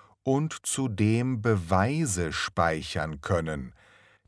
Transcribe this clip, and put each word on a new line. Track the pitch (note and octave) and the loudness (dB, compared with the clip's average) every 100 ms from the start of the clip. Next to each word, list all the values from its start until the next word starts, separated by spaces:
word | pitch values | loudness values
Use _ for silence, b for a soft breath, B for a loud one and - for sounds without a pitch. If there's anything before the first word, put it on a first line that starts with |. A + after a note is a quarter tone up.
| B B | B B
und | - C#3 D#3 - - | 0 0 0 -6 -6
zudem | - C3+ G2+ G#2+ A2+ B2+ B2 | -2 -2 2 2 4 0 0
Beweise | A2+ G#2 E2 F#2 A2+ D3+ D3+ F2+ E2 | 2 2 2 2 4 0 -2 -2 -2
speichern | - - - E2 D#2+ D2+ - D#2 D2+ | -4 -4 0 2 0 -4 -4 -4 -6
können, | - F2+ D#2+ D#2 B1+ b b b b b | -2 -2 0 -6 -8 b b b b b